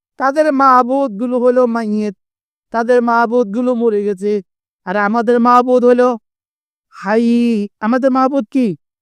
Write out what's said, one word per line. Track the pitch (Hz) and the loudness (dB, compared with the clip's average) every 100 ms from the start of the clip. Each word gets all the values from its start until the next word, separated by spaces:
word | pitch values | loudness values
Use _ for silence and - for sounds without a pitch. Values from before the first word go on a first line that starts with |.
| _ - | _ -4
তাদের | 269 294 311 | -2 0 0
মাবুদগুলো | 269 269 254 240 269 277 196 247 247 | 2 4 4 2 -2 -2 -4 -4 0
হলো | 247 247 247 | 0 2 0
মাইয়েত, | 233 214 214 208 - _ _ _ _ _ | -2 -4 -4 -4 -8 _ _ _ _ _
তাদের | 226 233 247 | -4 0 0
মাবুদগুলো | 240 233 233 247 208 226 247 | 2 0 0 0 -2 -2 -2
মরে | 240 233 208 | 0 0 -2
গেছে। | 208 190 208 208 - _ _ _ | -4 -4 -4 -4 -8 _ _ _
আর | 185 208 | -6 -2
আমাদের | 202 233 226 240 | 0 0 0 2
মাবুদ | 240 247 254 254 | 4 2 4 2
হলো | 247 247 247 233 _ _ _ _ _ _ _ | 2 2 2 -2 _ _ _ _ _ _ _
হাই। | - 185 226 233 240 233 220 202 - | -10 -2 0 2 0 0 -2 -6 -6
আমাদের | 214 254 269 | -4 0 0
মাবুদ | 262 262 277 220 | 0 0 -2 -4
কি? | 269 233 156 _ _ | -2 -2 -4 _ _